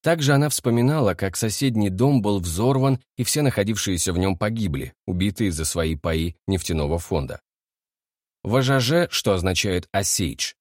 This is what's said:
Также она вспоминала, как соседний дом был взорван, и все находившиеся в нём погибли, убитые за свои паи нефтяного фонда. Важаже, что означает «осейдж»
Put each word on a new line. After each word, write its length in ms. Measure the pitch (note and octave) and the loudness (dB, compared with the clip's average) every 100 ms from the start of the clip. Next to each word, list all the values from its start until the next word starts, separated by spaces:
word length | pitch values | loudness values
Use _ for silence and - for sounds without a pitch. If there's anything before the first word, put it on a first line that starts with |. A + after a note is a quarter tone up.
Также 300 | D#3 E3 C#3 | 0 2 4
она 140 | C#3+ D3 | 4 2
вспоминала, 680 | - B2 A#2 B2 D#3 G#2+ F2 | 0 0 2 4 2 0 0
как 200 | G2 - | -4 -2
соседний 540 | A2+ G#2 C#3 A2 G#2 | -4 0 0 2 0
дом 320 | F#2 B2+ C3+ | 2 4 4
был 180 | G#2 G2+ | 2 0
взорван, 600 | F2 E2 B2 C3+ C3+ B2+ _ - | -2 0 2 2 2 0 _ -6
и 60 | |
все 180 | A#2+ D3+ | -2 0
находившиеся 720 | C#3+ A2+ G2+ G#2+ - F2 - | 0 2 0 0 -2 -2 0
в 60 | F2 | 0
нём 180 | F#2+ F2+ | 0 0
погибли, 560 | G#2+ A2+ G2+ C#2 C2 _ - | -2 -2 -2 -4 -8 _ -6
убитые 440 | F2+ G2+ - G#2 | -2 -2 0 -2
за 140 | D#2+ D#2 | -2 -4
свои 300 | E2+ D#2+ D#2+ | -2 -2 -2
паи 400 | E2+ D#2+ E2+ - - | -2 -2 -2 -6 -4
нефтяного 540 | F#2+ - D#2+ D2 E2+ | -2 -2 -2 -2 -4
фонда. 420 | - E2+ C2 - _ _ _ _ _ _ _ _ _ _ | -2 -4 -4 -12 _ _ _ _ _ _ _ _ _ _
Важаже, 640 | F#2+ B2 C3 C3+ A#2+ E3+ E3+ | 0 0 2 2 2 2 0
что 240 | - - | -2 0
означает 560 | F#2 F#2 F2+ G#2 F2+ - | 2 2 0 0 -2 -2
«осейдж» 640 | G2 G2 - E2+ - - - | -4 -2 -2 -2 -4 -10 -10